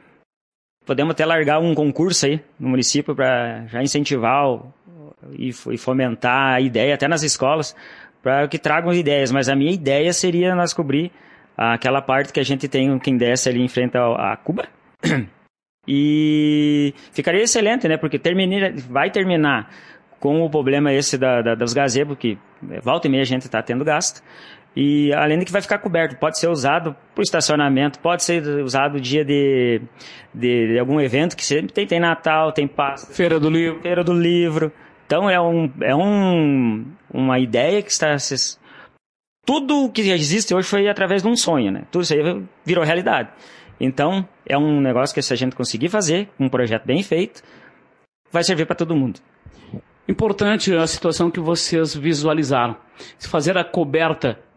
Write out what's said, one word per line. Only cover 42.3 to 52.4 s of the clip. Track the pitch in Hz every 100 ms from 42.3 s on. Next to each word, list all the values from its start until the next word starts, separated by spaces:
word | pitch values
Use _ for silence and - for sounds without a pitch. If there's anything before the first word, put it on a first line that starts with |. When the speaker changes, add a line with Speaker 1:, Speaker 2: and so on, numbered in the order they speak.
| 180 185 _
Speaker 1:
virou | 160 180 156
realidade. | 175 214 151 107 - - - - -
Então, | 131 131 151 196 180 _ -
é | 143
um | 151 147
negócio | 135 120 143
que | 143
se | -
a | 117
gente | 127 -
conseguir | 123 113 165
fazer, | 214 165 175 202 -
um | 131
projeto | 127 120 110 -
bem | 151
feito, | 196 160 196 - - - - _ _ _ _ _ _
vai | 170
servir | 170 165 160
pra | -
todo | 165 156
mundo. | 127 - _ _ - - - - - _ -
Speaker 2:
Importante | - 220 202 208 214 196 170
a | 160
situação | - 175 160 170
que | 180
vocês | 160 165 - 165 156 151
visualizaram. | 151 147 156 156